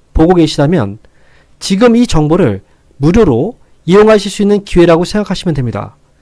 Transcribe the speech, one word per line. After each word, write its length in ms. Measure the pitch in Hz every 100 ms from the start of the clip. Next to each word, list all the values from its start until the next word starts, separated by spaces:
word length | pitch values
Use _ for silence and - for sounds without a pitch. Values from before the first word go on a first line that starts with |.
| _
보고 200 | - 160
계시다면 640 | 180 156 - 143 175 101 101 _ _ _ _ _ _
지금 340 | - 190 240
이 120 | 226 240
정보를 560 | 156 151 170 131 95 - _ _ _
무료로 600 | 143 208 185 117 185 - _ _
이용하실 460 | - 196 214 214 202
수 120 | -
있는 220 | 202 208
기회라고 400 | 202 180 175 165
생각하시면 500 | 175 214 202 185 175
됩니다. 420 | 139 120 104 104 - _ _